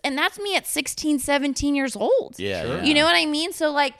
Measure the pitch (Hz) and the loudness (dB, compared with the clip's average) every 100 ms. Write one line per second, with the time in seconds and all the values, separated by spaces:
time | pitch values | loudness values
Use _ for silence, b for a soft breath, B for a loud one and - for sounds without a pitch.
0 | 277 269 349 - 403 370 - - 277 - | -4 -2 -2 -2 -2 -2 -2 -4 -4 -4
1 | 311 294 - 285 285 262 285 285 269 208 | 0 0 2 0 0 0 0 0 0 -2
2 | 226 508 - - 95 92 - - 302 294 | 2 2 0 -6 -4 -2 -2 -2 2 4
3 | 311 349 311 294 339 - 302 285 285 - | 4 4 2 -2 -4 -2 0 2 0 -4